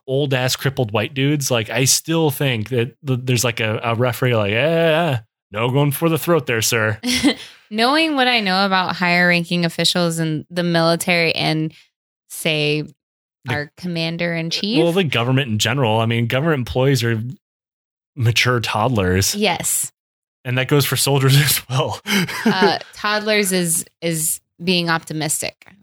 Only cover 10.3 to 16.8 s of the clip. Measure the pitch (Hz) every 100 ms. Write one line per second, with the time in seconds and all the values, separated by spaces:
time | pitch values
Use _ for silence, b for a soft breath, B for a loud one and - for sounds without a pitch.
10.3 | 151 - 175 175 170 165 170 185 175 165
11.3 | - 156 156 156 B B _ _ _ -
12.3 | - 170 151 147 151 151 - _ _ _
13.3 | _ - 143 147 - 180 170 165 165 170
14.3 | 165 165 - 202 254 170 170 165 120 120
15.3 | 131 135 107 110 135 117 110 113 117 120
16.3 | 127 160 147 117 127